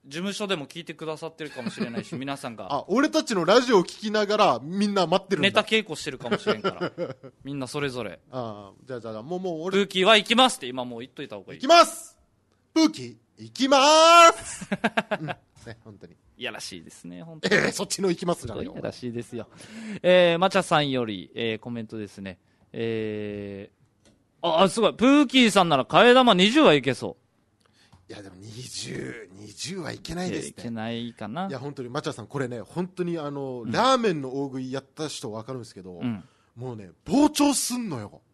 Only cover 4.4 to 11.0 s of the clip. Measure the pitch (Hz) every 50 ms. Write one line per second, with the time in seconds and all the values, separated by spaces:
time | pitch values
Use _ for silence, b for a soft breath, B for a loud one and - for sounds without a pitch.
4.4 | 208 170 131 113 127 151 185 202 208 208 202 196 175 160 175 196 - - 202 156
5.4 | 190 202 196 220 208 - 220 220 208 - 156 - - 151 131 120 127 120 208 -
6.4 | - 214 196 214 196 196 - - 175 165 - - 175 123 131 _ - 127 _ _
7.4 | _ 135 143 143 131 120 - 147 143 139 123 127 110 98 85 _ _ _ 131 127
8.4 | 120 113 104 104 104 98 95 _ _ 127 131 120 110 113 110 107 113 147 180 180
9.4 | 185 185 165 156 160 190 190 196 202 190 - 214 208 202 226 208 - - - 226
10.4 | 254 254 - - 139 123 127 131 123 123 120 117